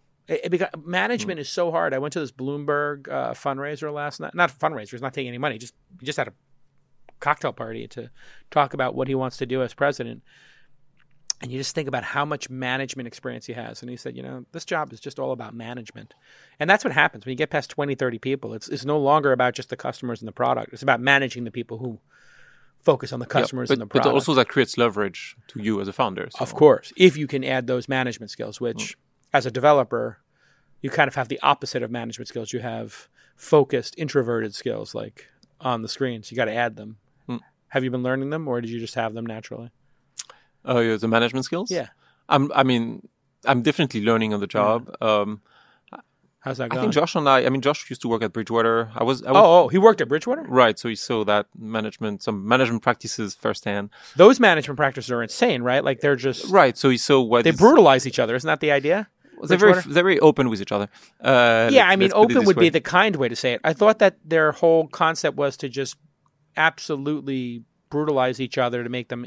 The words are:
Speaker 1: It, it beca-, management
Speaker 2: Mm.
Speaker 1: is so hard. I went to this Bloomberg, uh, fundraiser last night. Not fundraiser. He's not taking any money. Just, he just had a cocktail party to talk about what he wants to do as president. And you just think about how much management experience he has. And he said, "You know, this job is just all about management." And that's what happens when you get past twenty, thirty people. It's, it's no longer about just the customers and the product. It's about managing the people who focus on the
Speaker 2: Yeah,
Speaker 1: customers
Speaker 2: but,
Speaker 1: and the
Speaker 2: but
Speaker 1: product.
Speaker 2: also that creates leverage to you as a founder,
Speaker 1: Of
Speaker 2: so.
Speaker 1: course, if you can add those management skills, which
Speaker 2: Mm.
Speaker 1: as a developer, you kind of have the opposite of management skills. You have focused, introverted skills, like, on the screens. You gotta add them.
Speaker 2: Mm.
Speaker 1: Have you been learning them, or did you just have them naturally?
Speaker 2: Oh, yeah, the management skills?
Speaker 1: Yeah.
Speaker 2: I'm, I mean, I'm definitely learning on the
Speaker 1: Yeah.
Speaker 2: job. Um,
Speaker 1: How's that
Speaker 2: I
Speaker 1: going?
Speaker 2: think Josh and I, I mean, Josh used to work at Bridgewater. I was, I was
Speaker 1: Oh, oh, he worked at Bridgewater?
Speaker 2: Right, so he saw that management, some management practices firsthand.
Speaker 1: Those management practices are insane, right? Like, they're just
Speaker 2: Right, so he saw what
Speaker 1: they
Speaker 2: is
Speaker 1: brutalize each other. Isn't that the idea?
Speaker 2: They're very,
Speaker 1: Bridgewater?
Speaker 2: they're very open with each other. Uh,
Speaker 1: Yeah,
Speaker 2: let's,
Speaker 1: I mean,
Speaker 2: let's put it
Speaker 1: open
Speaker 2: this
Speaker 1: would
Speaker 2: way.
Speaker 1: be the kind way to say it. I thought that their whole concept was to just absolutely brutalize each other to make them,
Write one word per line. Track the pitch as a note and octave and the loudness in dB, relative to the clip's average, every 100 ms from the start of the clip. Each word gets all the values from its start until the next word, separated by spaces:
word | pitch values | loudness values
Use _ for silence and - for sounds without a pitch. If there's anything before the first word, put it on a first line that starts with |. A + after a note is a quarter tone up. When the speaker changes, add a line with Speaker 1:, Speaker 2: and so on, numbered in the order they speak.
| _ _ - | _ _ -8
Speaker 1:
It, | D#3+ | -8
it | - | -4
beca-, | E3+ F#3 D#3+ D3+ | -4 -4 -10 -8
management | F3+ G#3 A#3+ G#3 E3 | -4 -4 -4 -6 -10
Speaker 2:
Mm. | |
Speaker 1:
is | C3+ | -8
so | - F3 | -6 -4
hard. | E3 E3 | -2 -4
I | C3 | -4
went | D3 | -6
to | D#3+ | -8
this | C3+ | -10
Bloomberg, | - C3 D3 D3 D3 D3 C#3+ C3+ | -10 -8 -6 -4 -2 -4 -8 -10
uh, | C#3 B2 | -8 -6
fundraiser | A#2 C#3+ C3+ C#3+ D3 D3+ | -6 -8 -6 -8 -10 -10
last | D3 D3 - | -10 -10 -12
night. | D3+ E3+ | -8 -2
Not | E3+ | -2
fundraiser. | - D#3 C#3 G#2 | -2 -6 -6 -12
He's | A#2+ | -12
not | C3 | -10
taking | C#3+ B2 | -8 -10
any | A#2+ | -6
money. | D3 G#2+ | -6 -8
Just, | A#2+ - _ - | -14 -20 _ -16
he | B2+ | -10
just | C#3+ | -8
had | C3+ | -8
a | - _ _ _ _ _ _ - - | -12 _ _ _ _ _ _ -20 -4
cocktail | D3 D3+ C3+ | -2 -2 -4
party | - A2+ A2+ A2+ | -8 -12 -14 -14
to | B2 A2+ - - - - | -16 -18 -20 -20 -20 -4
talk | D3+ C#3 | 0 0
about | C#3+ B2+ - | -2 -4 -4
what | C3+ | -4
he | C3 | -4
wants | C3 - | -6 -8
to | B2 | -6
do | C3 | -4
as | B2 | -4
president. | - C#3+ C#3 A#2 A#2 _ _ _ _ _ _ _ _ _ _ - - | -2 -4 -2 -10 -14 _ _ _ _ _ _ _ _ _ _ -12 -12
And | B2+ | -12
you | C3 | -10
just | C3+ | -10
think | - C3+ | -10 -8
about | B2+ | -8
how | - C#3 D3 | -6 -6 -6
much | D3 - | -8 -12
management | B2+ B2+ C3 C3+ C3 A#2+ | -10 -8 -6 -8 -12 -16
experience | - C3 A#2+ - | -14 -14 -12 -14
he | |
has. | A#2+ A2+ A2+ | -14 -14 -16
And | B2 | -16
he | B2 | -14
said, | C3 B2 | -14 -14
"You | |
know, | C3 C3 B2 | -14 -16 -18
this | E3 - | -18 -8
job | E3 C#3+ | -8 -8
is | A2+ | -12
just | C#3+ - | -16 -10
all | C3 | -8
about | B2 A2+ A#2 | -8 -12 -16
management." | A2+ B2 G#2+ A2+ A2 _ _ _ _ - | -14 -14 -16 -20 -20 _ _ _ _ -4
And | D#3 | 2
that's | G#3+ | 2
what | C4 | 2
happens | C#3+ D#3 G#2+ B2 | 2 2 0 -8
when | |
you | B2+ | -6
get | D3+ | -4
past | D#3 - | -4 -6
twenty, | - C#3+ C3 | -6 -6 -4
thirty | C3 A2+ | -4 -4
people. | C3 C3+ A2+ | -6 -6 -8
It's, | A2 - | -12 -10
it's | C#3+ B2+ | -8 -4
no | D3+ | 0
longer | C#3 D3+ C#3 | 2 2 2
about | B2+ B2+ | 2 0
just | A#2+ - | -2 -10
the | B2 | -10
customers | B2+ - B2 A#2 | -10 -10 -10 -10
and | A2 | -10
the | |
product. | - B2 B2 A2 | -4 -2 -2 -6
It's | - | -4
about | C3+ A#2 | 0 0
managing | C3 C#3 C3 B2 A#2 | 4 2 2 -6 -10
the | |
people | A#2+ A#2 A2 | -10 -12 -10
who | B2+ A2 _ _ _ - - _ _ _ | -12 -12 _ _ _ -20 -20 _ _ _
focus | - B2+ B2+ | 0 0 -2
on | B2+ | -10
the | A#2+ | -4
Speaker 2:
Yeah, | C3+ | -2
Speaker 1:
customers | A#2 B2+ B2 | -2 -2 -2
Speaker 2:
but, | C#3 | -2
Speaker 1:
and | |
the | G#2+ | 0
Speaker 2:
but | C#3+ | 2
Speaker 1:
product. | - | 4
Speaker 2:
also | C3+ D3 C3+ | 2 2 2
that | A#2 | 2
creates | C#3+ A#2 - | 0 0 2
leverage | A#2+ G2+ G2+ E2+ - - _ | 0 0 -4 -6 -16 -20 _
to | A2 | -8
you | G#2 G2+ | -4 -4
as | G2 | -4
a | |
founder, | - A#2 F#2+ F2+ - | -4 -4 -4 -10 -8
Speaker 1:
Of | B2 | -8
Speaker 2:
so. | - | 6
Speaker 1:
course, | D#3 A2+ - - | 6 6 -2 4
if | F3+ D3 | 4 4
you | C#3+ | -4
can | C#3+ | -6
add | C3 C3 A#2+ | -4 -4 -4
those | B2 A2+ | -6 -4
management | C3 B2+ A2 G#2+ | -4 -4 -8 -14
skills, | - A2 - | -12 -12 -8
which | A#2+ A2+ | -8 -6
Speaker 2:
Mm. | G#2+ - _ _ _ | -10 -14 _ _ _
Speaker 1:
as | C#3+ B2 | -2 -2
a | |
developer, | A#2+ C#3+ D3 A#2 A#2 A#2 - _ _ _ _ _ _ | 0 2 2 0 -4 -8 -12 _ _ _ _ _ _
you | C3+ | -4
kind | - C#3 | -2 0
of | C#3 | -2
have | A#2+ | -6
the | C#3 | -2
opposite | C#3 C#3 - B2+ | -2 -2 -4 -8
of | A#2 | -8
management | A#2+ A#2 A2+ A2 | -8 -10 -14 -14
skills. | A#2 A2 | -12 -10
You | A#2+ | -10
have | A#2 A2+ A2+ - - _ _ _ | -8 -10 -12 -16 -20 _ _ _
focused, | - D3+ C3+ B2+ - - | 2 4 4 -2 -4 -10
introverted | D3+ C#3+ A#2 A#2 A2 - | -4 -2 -2 -2 -6 -8
skills, | B2 A2 G#2+ A2 | -8 -8 -10 -12
like, | G#2+ - _ _ _ _ | -12 -16 _ _ _ _
on | C3 A#2 | -4 -4
the | A2 | -6
screens. | - C3 A#2 - | -6 -6 -6 -8
You | A#2 | -4
gotta | A2+ | -2
add | A2+ A#2+ A2 | -2 -4 -6
them. | G#2+ G#2+ _ _ - | -18 -20 _ _ -12
Speaker 2:
Mm. | A#2+ - _ _ | -12 -14 _ _
Speaker 1:
Have | C#3 B2+ | -4 -4
you | |
been | B2 | -4
learning | B2 C3 C#3 | -4 -4 -4
them, | D#3 D3+ | -8 -6
or | A#2+ | -6
did | A#2 | -6
you | A#2 | -10
just | A2+ B2 | -8 -6
have | A2+ | -6
them | A2+ A#2 | -6 -12
naturally? | A2 - A2+ A#2 _ _ _ _ - - _ _ _ - | -12 -14 -16 -16 _ _ _ _ -16 -16 _ _ _ -2
Speaker 2:
Oh, | B2 | 0
yeah, | A#2 A2 | 2 0
the | A2+ | 0
management | A2+ A#2 C3 C3 | 2 0 -2 -6
skills? | E3+ A3+ | -6 -4
Speaker 1:
Yeah. | F3+ A#2 _ _ _ - | -6 -8 _ _ _ 0
Speaker 2:
I'm, | D3 C#3+ | 2 2
I | - | 2
mean, | C3 B2 A#2 - - _ _ _ - | 2 0 -2 -10 -18 _ _ _ 0
I'm | B2+ | 0
definitely | A#2 - C#3+ A2 | 0 0 -2 -2
learning | G#2+ A2+ A2 | 0 0 0
on | G#2 | -4
the | G2+ | -4
Speaker 1:
Yeah. | A2 | 0
Speaker 2:
job. | G#2 A#2 - - | 0 0 -6 -4
Um, | A2+ G#2+ G#2 G#2 _ _ _ _ _ - _ _ _ _ | 0 0 -2 -8 _ _ _ _ _ -20 _ _ _ _
Speaker 1:
How's | C3+ B2+ | -10 -8
that | A#2+ | -6
Speaker 2:
I | B2+ | -4
Speaker 1:
going? | |
Speaker 2:
think | E3+ | -2
Josh | D3 E3 F3+ | 0 0 0
and | C#3+ | 4
I, | C3 B2+ | 4 4
I | |
mean, | C3+ | 0
Josh | C3+ D3 - | 0 -2 -6
used | B2+ | -8
to | A#2+ | -4
work | A2+ | -2
at | A2 | -4
Bridgewater. | A2+ G#2 A#2 A2+ A#2 A2+ A2+ | -6 -2 0 2 0 -2 -2
I | |
was, | A2+ C3 | -2 -2
I | - | 4
was | F#3 | 6
Speaker 1:
Oh, | G3 F3 | 8 8
oh, | D3 | 6
he | F#3 | 6
worked | A3 - | 6 6
at | B2+ | 0
Bridgewater? | D#3 A#3+ D4 | -2 -2 -6
Speaker 2:
Right, | C#4 B2+ A#2 G#2 | 0 4 4 4
so | A#2+ | -6
he | G#2+ | -6
saw | - A#2 G#2 | -4 -2 2
that | G#2 - - | 0 -2 -10
management, | A2 A2+ A2 - G#2+ G2+ | -8 -6 -6 -6 -8 -6
some | - G#2 G2+ | -6 -6 2
management | B2+ B2 A2+ | 2 2 0
practices | - A#2 A2+ - G#2 - | -2 -2 -6 -8 -8 -6
firsthand. | A2 G#2 A2 G2+ G2+ - - C#3+ | -6 -4 -6 -6 -8 -14 -2 8
Speaker 1:
Those | G3+ C4 | 8 10
management | A3 D#3+ C#3+ C3+ | 4 4 0 -2
practices | C#3 B2+ A#2+ | -2 -2 -4
are | A#2+ | -4
insane, | A#2 - A#3+ C3+ | -4 0 0 2
right? | A#2+ C3+ | 0 0
Like, | C#3 B2+ | 0 0
they're | D3 C3+ | 0 0
just | C3 B2 - | -2 -4 2
Speaker 2:
Right, | F#3+ C#3 - | 6 6 4
so | C#3 | 2
he | B2 | 2
saw | - C3+ | 4 4
what | A#2 A#2+ A#2+ | 4 4 4
Speaker 1:
they | |
Speaker 2:
is | C3 | 6
Speaker 1:
brutalize | G#3+ D4+ E3 C3 C3 | 8 10 8 6 2
each | A#2 | -2
other. | A#2 B2+ | 0 -2
Isn't | D#3 | -2
that | D3+ | -2
the | D3 | 0
idea? | C#3+ C#3+ F#3+ G#3+ _ _ - | 2 2 -2 -4 _ _ -10
Speaker 2:
They're | - F3+ | 0 6
very, | G#3 | 6
Speaker 1:
Bridgewater? | F#3 C3+ | 6 4
Speaker 2:
they're | D3+ | 2
very | F#3 E3+ | 4 6
open | D#3 D3 B2+ | 6 6 2
with | G#2 | -2
each | G2 | -2
other. | G#2 G2+ - - _ | -4 -4 -10 -20 _
Uh, | B2+ C3 A#2+ A2+ A2+ | 2 6 6 6 6
Speaker 1:
Yeah, | C4+ F#3 | 6 6
Speaker 2:
let's, | |
Speaker 1:
I | F#3+ | 4
mean, | F#3+ | 4
Speaker 2:
let's | |
put | G3+ | 4
it | |
Speaker 1:
open | A3+ B3 | 4 6
Speaker 2:
this | G3+ | 4
Speaker 1:
would | E3+ | 6
Speaker 2:
way. | E3+ | 4
Speaker 1:
be | |
the | D#3+ | 2
kind | - F3+ G#3+ D#3+ | 2 2 2 0
way | B2 | -2
to | A#2 | -2
say | C3 | -4
it. | A#2+ | -2
I | D#3 | -2
thought | D#3+ G#3+ A3 | 4 4 6
that | G3 - D#3 | 4 2 0
their | E3 D#3 | 2 2
whole | D3 E3+ E3 D#3+ | 4 4 4 2
concept | - E3 D#3+ D3+ C#3 | 0 0 0 -2 -2
was | C#3+ - | -4 -4
to | C#3 | -8
just | A#2+ C3+ - _ _ _ _ _ - | -8 -8 -12 _ _ _ _ _ -2
absolutely | D#3+ - - C#3+ C#3+ D3+ C#3 C3 B2 A#2+ - _ _ | 0 0 -6 -6 -4 -6 -4 -6 -6 -10 -16 _ _
brutalize | D3 D3+ C3+ B2+ B2+ | -4 0 0 0 -2
each | B2+ - | -4 -2
other | B2 A#2+ | -2 -2
to | A#2+ | -6
make | B2 A#2 | -8 -8
them, | A#2+ | -10